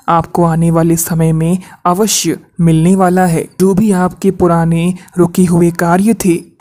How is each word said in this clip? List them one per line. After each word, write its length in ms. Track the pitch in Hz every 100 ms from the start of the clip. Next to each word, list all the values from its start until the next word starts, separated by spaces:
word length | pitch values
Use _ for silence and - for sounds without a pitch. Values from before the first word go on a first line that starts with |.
| -
आपको 360 | 165 - -
आने 260 | 170 165 170
वाले 260 | 165 165 165
समय 360 | - 165 165
में 260 | 160 165 185 - - 180
अवश्य 520 | 180 214 - 160 - - -
मिलने 340 | 165 160 175
वाला 320 | 190 180 185 180
है। 220 | 160 - -
जो 140 | 190
भी 180 | 185 214
आपके 380 | 185 180 - 190
पुराने 640 | 180 175 170 165 165 175 180 - 180
रुके 260 | 175 190
हुए 260 | 175 170 170
कार्य 440 | 170 170 180 214
थे, 300 | 208 180 165 - _